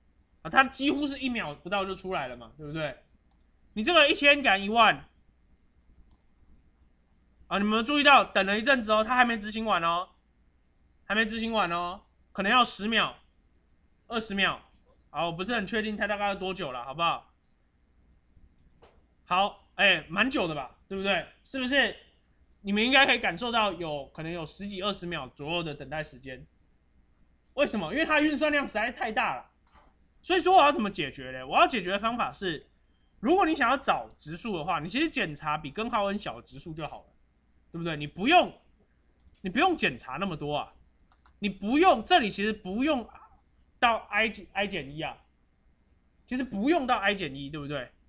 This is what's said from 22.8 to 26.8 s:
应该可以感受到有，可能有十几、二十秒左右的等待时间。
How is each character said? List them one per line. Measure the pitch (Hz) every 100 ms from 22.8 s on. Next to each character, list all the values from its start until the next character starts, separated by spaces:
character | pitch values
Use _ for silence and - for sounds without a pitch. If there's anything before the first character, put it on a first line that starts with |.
应 | 240
该 | 269 277
可 |
以 | 240
感 | 208 170
受 | 240
到 | 233 208
有， | 170 165 147 135
可 | -
能 | 160
有 | 170 156
十 | - 202
几、 | 190
二 | 202
十 | 190 175
秒 | 160 123
左 | - 143
右 | 175
的 | 165
等 | 143 131
待 | 151
时 | 151 123
间。 | 131 127 156 _ _ _